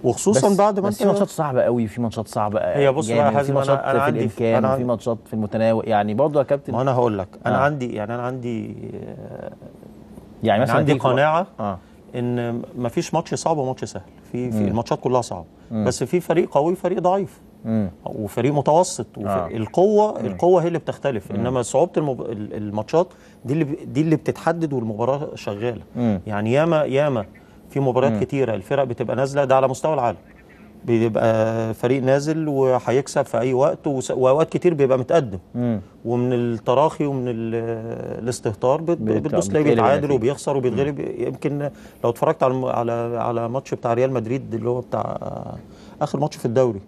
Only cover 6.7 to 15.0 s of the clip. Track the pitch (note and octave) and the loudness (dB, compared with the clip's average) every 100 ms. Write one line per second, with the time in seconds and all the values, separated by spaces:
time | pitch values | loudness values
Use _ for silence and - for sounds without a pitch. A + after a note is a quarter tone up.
6.7 | B2 C3+ B2+ A#2+ G#2 - - A#2+ B2+ C#3 | -2 0 2 2 0 -6 -6 -2 2 2
7.7 | D3 B2 A2+ G#2 A#2+ A#2+ C3 A#2+ A2+ A2 | 0 -6 -6 -6 -6 -6 -6 -6 -6 -6
8.7 | A2 A2 G#2 - - G#2+ - - - - | -10 -12 -12 -12 -14 -14 -12 -14 -14 -20
9.7 | - - - - - - - A2 G#2 B2 | -20 -20 -20 -20 -20 -20 -4 2 4 4
10.7 | B2+ D3 C#3 C3 B2+ D3+ D#3+ F#3+ - G#2+ | 4 4 4 4 4 4 2 -2 -6 -6
11.7 | F2+ - - - B2+ A#2+ A#2+ A#2+ A#2 - | -6 -12 -20 -12 -6 -4 -2 -4 -6 -8
12.7 | - A#2+ E3+ E3 D#3+ E3 C#3+ D#3+ D#3+ C3 | -6 -4 -4 -2 -2 -2 -4 -2 -2 -2
13.7 | C3 A2 G2 - - - B2 B2 A2 G2+ | -4 -8 -10 -14 -20 -10 -6 -2 0 0
14.7 | G#2+ A2+ D3+ | 0 -2 -2